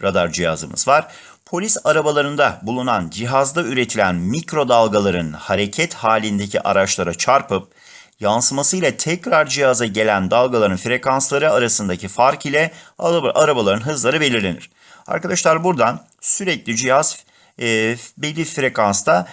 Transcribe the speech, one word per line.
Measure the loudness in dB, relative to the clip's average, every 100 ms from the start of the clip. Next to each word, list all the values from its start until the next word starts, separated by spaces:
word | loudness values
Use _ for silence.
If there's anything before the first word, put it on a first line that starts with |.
radar | -2 0 0
cihazımız | -2 -2 -2 -6 -4 2
var. | 2 0 -12 -20 -20 -8
Polis | -6 -2 -2
arabalarında | 2 2 2 2 0 2 0 0
bulunan | -6 -4 -2 -2 -2
cihazda | -8 -2 0 0 -2
üretilen | -2 -2 -2 0 0
mikrodalgaların | 0 -2 -4 -4 -2 2 4 4 2 2 0 -4
hareket | -8 -4 -2 -2 -2 -4
halindeki | -2 2 2 0 -2 -2 -4
araçlara | 0 2 0 -2 -4
çarpıp | -2 2 2 2 -4 -6 _ -20 -20 -20 -4
yansıması | 0 2 0 0 -2 0
ile | 0 0
tekrar | -4 -4 0 2 2
cihaza | 2 2 2 0
gelen | 0 2 2 2
dalgaların | 2 2 2 2 0
frekansları | -2 -2 0 0 0 2 2
arasındaki | 2 2 0 -2 -6 -6
fark | 2 2 2 -2
ile | 0 0 -4 -20 -6
araba-, | 0 0 0
arabaların | 0 0 2 2 0 -2
hızları | -2 0 0
belirlenir. | 0 0 -2 -6 -12 _ -20 -18 -8
Arkadaşlar | -6 -4 -2 0 2
buradan | 0 0 0 -2 -12 _
sürekli | -6 -4 -4 -4 -4 -4
cihaz, | 2 2 2 -4 -16 _ _ -6
e, | -2 2 0 -2 -8 -10
belli | -8 -6
frekansta, | -6 -2 -2 2 2 2 2 0 0